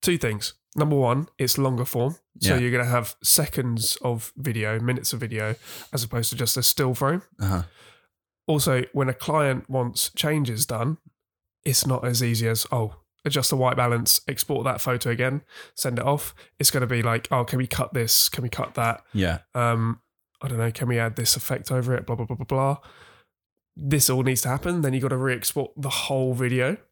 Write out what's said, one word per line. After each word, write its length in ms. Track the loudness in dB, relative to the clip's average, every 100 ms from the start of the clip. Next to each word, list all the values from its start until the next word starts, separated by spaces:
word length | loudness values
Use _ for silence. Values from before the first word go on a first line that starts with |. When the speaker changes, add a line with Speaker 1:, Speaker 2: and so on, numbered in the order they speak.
Speaker 1:
two 160 | 2 0
things. 340 | 0 -2 -6 -10 _ 0
Number 200 | 2 4
one, 320 | 4 2 0 _
it's 180 | 0 2
longer 280 | 2 0 -2
form. 320 | 0 0 -2 _ -2
So 140 | 2
Speaker 2:
Yeah. 60 | 4
Speaker 1:
you're 120 | 4
gonna 140 | 2 2
have 300 | 0 0 -4
seconds 720 | 2 2 2 0 -2 0 -2 -2
of 280 | -2 -2 -6 -6
video, 420 | -4 -2 0 0
minutes 320 | 0 0 -2
of 100 | -4
video, 340 | -4 -2 -2 -4 -8 -16 -6
as 120 | -4
opposed 260 | -2 -2 -2
to 60 | -2
just 200 | -2 2
a 60 |
still 320 | 2 2 2
frame. 300 | 2 0 0 -4 _
Speaker 2:
Uh-huh. 240 | 0 0 -2 _ -20 -20 _ _ _ _ -2
Speaker 1:
Also, 400 | 0 2 0 0
when 160 | -2 -2
a 40 | -2
client 520 | -2 2 2 0 -2
wants 440 | -2 -2 -2 -4 -2
changes 520 | 0 2 0 0 -2
done, 320 | 0 -2 -2 -8 _ _ _ _ _ 0
it's 220 | 2 2
not 180 | 0 0
as 160 | 0
easy 260 | 0 2 0
as, 200 | 0 0
"Oh, 260 | 0 -2 -6 _ _ -2
adjust 240 | 0 0
the 80 | 2
white 180 | 2 2
balance, 460 | 2 2 2 2 0
export 340 | -4 -2 -2
that 160 | -2 -2
photo 300 | -2 -2 0
again, 320 | 0 0 -2 -8 -20 -20 -6
send 240 | -4 0
it 60 | 0
off." 280 | 0 -2 -12 -20 _
It's 140 | 2
gonna 160 | 2 0
be 140 | 0
like, 260 | 2 0 0
"Oh, 120 | -2
can 140 | 0 -2
we 100 | -2
cut 260 | -2 -2
this? 360 | -2 2 4 2
Can 140 | 0
we 60 | -6
cut 260 | -4 -6 -2
that?" 280 | -2 -2 _
Speaker 2:
Yeah. 280 | 0 0 0 -4
Speaker 1:
Um, 460 | -2 0 2 0 -2 _ _ _ _
I 60 | -6
don't 100 | -2
know, 140 | -2
"Can 160 | -2 -2
we 100 | 0
add 200 | 0 -2
this 180 | 0 0
effect 340 | 0 -4 -2
over 240 | -2 0
it?" 120 | -2 -2
Blah, 100 | -4
blah, 100 | -4
blah, 120 | -6
blah, 80 | -2
blah. 320 | 0 0 0 -6 -20 -20 -20 _ _ _ _ _ -8
This 340 | 0 2 4
all 140 | 4
needs 160 | 2 0
to 40 | 0
happen. 360 | -2 -2 0
Then 100 | 0
you 80 | 0
gotta 160 | 0 -2
re-export 540 | -2 -2 -2 -4 -6 -6
the 140 | -6
whole 440 | -4 -2 -2 0
video. 440 | 0 0 0 0 -2 _